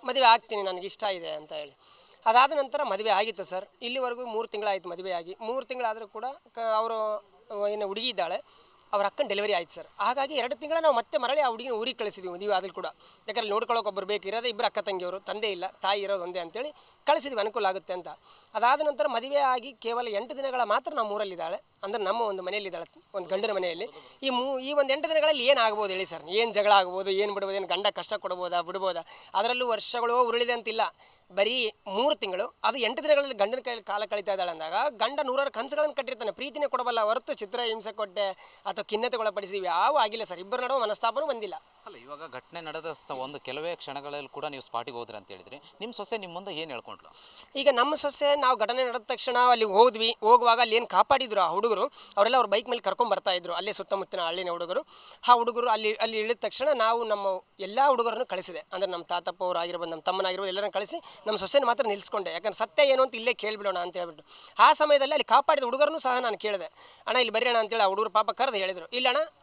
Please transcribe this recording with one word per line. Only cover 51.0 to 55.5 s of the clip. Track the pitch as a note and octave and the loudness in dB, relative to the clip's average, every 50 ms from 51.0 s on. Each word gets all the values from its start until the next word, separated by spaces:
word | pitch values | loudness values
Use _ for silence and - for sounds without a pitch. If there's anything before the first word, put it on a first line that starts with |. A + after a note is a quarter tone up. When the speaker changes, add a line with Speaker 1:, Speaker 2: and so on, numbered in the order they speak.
| A3 _ C#4 C4+ C4+ A#3 G#3 G3 | 6 _ 4 2 2 0 2 2
Speaker 1:
ಆ | F3+ D#3+ | 2 2
ಹುಡುಗರು, | E3 F#3+ G#3+ A#3+ G#3+ F#3 A3 | 2 0 2 2 2 2 0
ಅವರೆಲ್ಲ | C#4+ - - - - - G3+ G3+ A3+ B3+ | -2 -2 -10 -16 -6 2 2 4 4 6
ಅವ್ರ | B3+ A#3 | 4 4
ಬೈಕ್ | G3+ G3 - A#3 B3 | 4 2 0 0 -2
ಮೇಲೆ | B3 - | -6 -2
ಕರ್ಕೊಂಡ್ | - G3 F#3+ - A#3+ A3+ | -2 -4 0 0 2 0
ಬರ್ತಾ | G3 F#3+ _ G3+ | 0 0 _ 0
ಇದ್ರು, | F3+ F3+ E3+ F3 | 0 0 0 -4
ಅಲ್ಲೇ | E3+ E3+ F#3 G#3 | -6 -4 -4 -4
ಸುತ್ತಮುತ್ತಲಿನ | G3 G3 F#3+ _ G#3 G3 F#3 _ - F#3+ E3+ | -4 -4 -4 _ -4 -4 -4 _ -6 -4 -4
ಹಳ್ಳಿನ | E3 E3+ F#3 F#3 F3 | -4 -4 -4 -4 -6
ಹುಡುಗರು. | E3+ E3+ F3 E3 F#3 C4 D#4 _ - - - - - - - - | -6 -6 -6 -6 -6 -6 -6 _ -18 -20 -18 -18 -20 -6 6 6
ಆ | |
ಹುಡುಗರು | B3 A#3 A#3+ A#3 | 6 6 6 -2